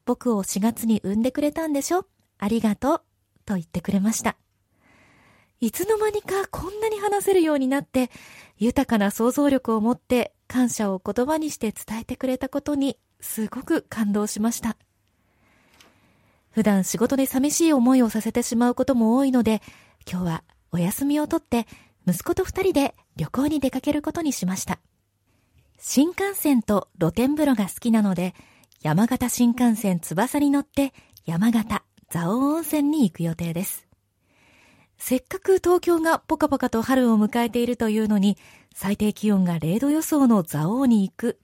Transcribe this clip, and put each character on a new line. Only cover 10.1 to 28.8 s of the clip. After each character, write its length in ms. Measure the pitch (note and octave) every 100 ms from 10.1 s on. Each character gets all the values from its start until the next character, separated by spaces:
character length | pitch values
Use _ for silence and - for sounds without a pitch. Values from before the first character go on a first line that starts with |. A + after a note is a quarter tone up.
| B3 - _ _
感 220 | B3 B3
謝 240 | - G3+
を 80 | F#3+
言 220 | - G#3
葉 140 | B3+ D#4+
に 120 | D#4
し 60 | -
て 160 | A3
伝 280 | - - A3
え 40 |
て 120 | - B3+
く 100 | C4
れ 100 | B3+
た 140 | C4+
こ 100 | C#4+
と 140 | D4
に 240 | D4 C#4 - _ _
す 280 | - - G#3+
ご 140 | B3+
く 200 | - D#4+ -
感 240 | G#3+ G#3
動 140 | G3+ G#3
し 140 | -
ま 120 | A3+
し 80 | -
た。 160 | A3+ - _ _ _ _ _ _ _ _ _ _ - _ _ _ _ _ _
普 120 | -
段 220 | G#3 G3
仕 140 | F#3 E3+
事 180 | A#3 C4+
で 80 |
寂 260 | C4+ C4+ C4+
し 100 | - E4
い 40 |
思 240 | C#4+ A#3+ C4
い 60 |
を 80 | A#3
さ 100 | A3
せ 100 | A3+
て 120 | A#3+
し 140 | A#3+ A#3
ま 120 | B3
う 60 |
こ 100 | B3
と 100 | B3+
も 220 | B3+ A3 B3
多 80 |
い 80 | C#4
の 100 | B3+
で、 200 | A3 G#3+ - - _ _ -
今 100 | F3+
日 60 | F3+
は 180 | D#3+ - _ _
お 60 | E3+
休 260 | F3 -
み 140 | C#4 D4
を 80 | D4+
取 160 | E4
っ 20 |
て 220 | - A#3 A3+ - _ _ -
息 160 | F3+
子 120 | -
と 100 | F4
二 180 | F#4 -
人 100 | F#4+
で 220 | D#4 C#4 - _ -
旅 120 | D#3
行 160 | - D4
に 120 | D#4
出 100 | F3
か 100 | C4
け 120 | D4
る 100 | D4
こ 100 | D4+
と 100 | E4
に 100 | D#4+
し 140 | B3+ F#3
ま 100 | F#3+
し 80 |
た。 140 | - - _ _ _ _ _ _ _ _ _ _
新 320 | - - D#4
幹 240 | F4 G4
線 280 | G4 D4+ B3+
と 260 | - G3+ - -
露 120 | E3
天 220 | F#3+ B3+
風 120 | D4+ D4
呂 80 |
が 120 | A3+ F#3+
好 140 | -
き 100 | A#3+
な 120 | A3
の 120 | G#3
で、 200 | F3+ F3+ - - _ _ _